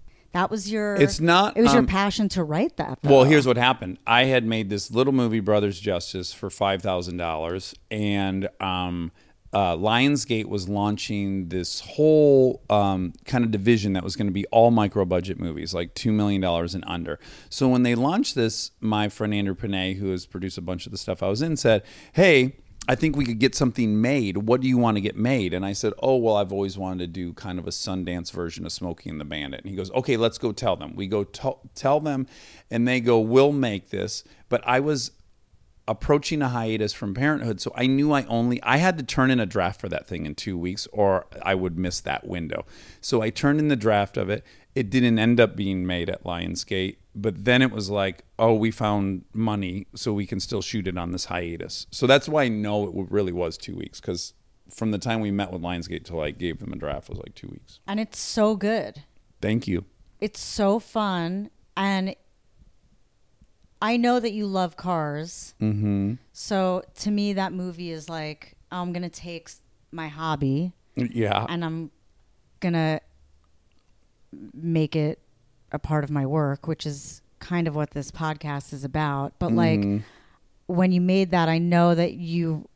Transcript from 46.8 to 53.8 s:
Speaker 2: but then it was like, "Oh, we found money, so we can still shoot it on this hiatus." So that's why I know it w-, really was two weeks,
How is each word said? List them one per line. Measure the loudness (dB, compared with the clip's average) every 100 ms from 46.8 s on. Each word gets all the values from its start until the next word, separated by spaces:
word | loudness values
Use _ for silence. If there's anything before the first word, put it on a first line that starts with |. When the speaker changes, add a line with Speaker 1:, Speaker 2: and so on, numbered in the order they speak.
| -2 -6 _
Speaker 2:
but | -6 -4 -2
then | 2 4
it | 4
was | 0 -4
like, | -2 -2 -4 -14 0
"Oh, | 4
we | 4 2
found | 0 0 0 0 -4 -8
money, | -4 -2 -2 -4 -6 -10 -8
so | -4
we | -2 -2
can | -6
still | -4 -6
shoot | -4 -4 -4
it | -4
on | -6
this | -6
hiatus." | -4 -6 -6 -8 -10 -12 -12
So | -2 4
that's | 4 4
why | 0
I | 2
know | 0 -2 -2
it | -2
w-, | -4 -2
really | 0 0
was | -2 -4 -6
two | -12
weeks, | -10